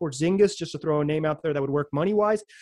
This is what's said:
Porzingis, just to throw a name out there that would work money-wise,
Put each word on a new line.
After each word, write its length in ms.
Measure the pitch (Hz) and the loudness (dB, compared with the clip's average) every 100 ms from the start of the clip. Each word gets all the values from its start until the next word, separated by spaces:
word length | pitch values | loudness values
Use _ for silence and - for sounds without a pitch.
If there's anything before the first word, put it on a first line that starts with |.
Porzingis, 540 | 165 131 160 196 202 - | -8 -2 0 4 4 2
just 160 | 165 | -10
to 60 | 151 | -6
throw 220 | 160 151 | -2 0
a 40 | |
name 200 | 147 156 | 0 0
out 160 | 156 151 | -2 -2
there 120 | 165 | -2
that 80 | 143 | -2
would 100 | 139 | 0
work 160 | 143 143 | -2 -2
money-wise, 500 | 143 180 208 208 214 - - | -2 0 2 2 0 -4 -20